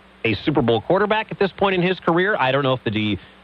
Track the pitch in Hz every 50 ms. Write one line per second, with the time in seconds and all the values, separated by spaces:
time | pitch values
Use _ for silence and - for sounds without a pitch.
0 | - - - - - 113 107 - - - 147 156 127 117 117 110 - - 165 190
1 | 208 202 214 214 220 - 185 - 202 185 - - 208 196 190 180 170 185 190 170
2 | - - 165 170 180 196 - - 135 131 131 139 143 131 131 120 - 117 101 110
3 | 107 104 101 98 - - - -